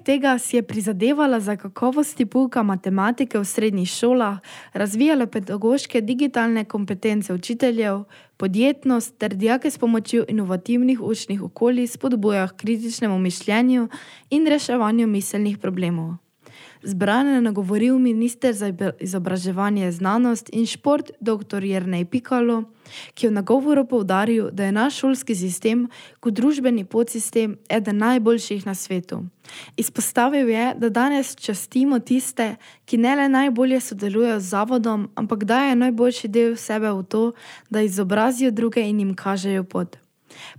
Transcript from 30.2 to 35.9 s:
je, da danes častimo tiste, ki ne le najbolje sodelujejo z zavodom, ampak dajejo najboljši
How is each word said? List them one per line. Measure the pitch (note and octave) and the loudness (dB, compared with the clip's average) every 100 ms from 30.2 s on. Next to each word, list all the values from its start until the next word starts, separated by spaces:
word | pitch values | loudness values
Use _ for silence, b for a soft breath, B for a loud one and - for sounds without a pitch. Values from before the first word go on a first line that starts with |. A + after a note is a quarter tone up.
| B3 C#4+ B3 | 2 2 2
je, | A3 B3 - | 2 0 0
da | A#3 | 0
danes | A3+ C4 C#4+ C4+ - | 2 2 2 -2 -6
častimo | - G3 - B3+ C#4 B3+ | -8 -8 -4 0 2 0
tiste, | B3 B3+ - - A3 A3 B B - | 0 -2 -2 -4 -4 -4 B B -4
ki | A#3 | 2
ne | A#3 C#4+ | 2 2
le | C#4 | 2
najbolje | C4+ C#4 A#3 C4 C4 | 4 2 2 2 2
sodelujejo | - G3+ G3+ G#3 A#3+ A3 | -2 -6 -2 2 2 0
z | F#3 | -2
zavodom, | G3 A3 B3+ A3+ G#3+ G3+ - | -2 0 0 0 -2 -4 -6
ampak | G#3+ A3 | -4 -2
dajejo | G#3 A#3+ C#4 B3 | 2 2 4 4
najboljši | B3+ | 2